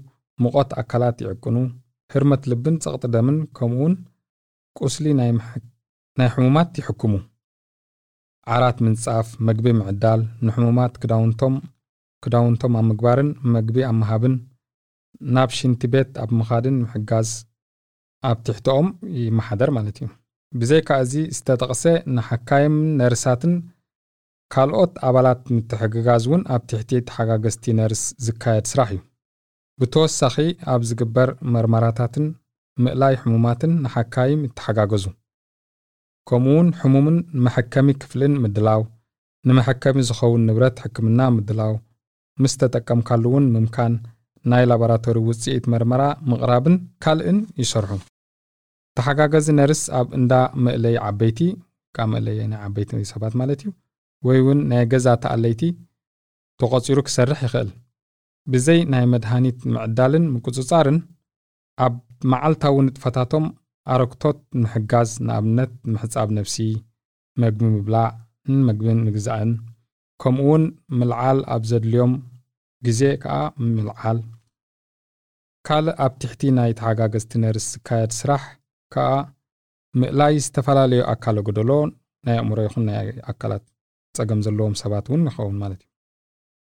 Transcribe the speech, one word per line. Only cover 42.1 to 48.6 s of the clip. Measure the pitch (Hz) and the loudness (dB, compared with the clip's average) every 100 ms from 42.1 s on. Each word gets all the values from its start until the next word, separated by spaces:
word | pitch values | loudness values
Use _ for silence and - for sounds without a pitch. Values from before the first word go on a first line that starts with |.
| _ _ - | _ _ -2
ምስ | 135 - | 0 2
ተጠቀምካሉ | 131 123 - 120 117 120 117 | 0 0 0 0 2 0 2
እውን | 135 135 | 2 2
ምምካን፣ | 113 113 113 117 117 - - _ _ | 2 0 0 -2 -2 -6 -20 _ _
ናይ | 123 123 123 | 0 4 4
ላቦራቶሪ | 117 117 113 117 113 | 4 4 2 2 0
ውፅኢት | 113 113 123 127 120 | 0 -2 -2 -2 0
መርመራ | 117 120 127 143 147 | 0 0 2 0 -2
ምቕራብን | 143 120 123 123 147 180 - _ | -2 -2 2 2 4 2 0 _
ካልእን | 160 156 170 202 220 - | -2 0 0 0 -2 -4
ይሰርሑ። | 120 117 101 98 - _ _ _ _ _ | -2 -2 -4 -6 -10 _ _ _ _ _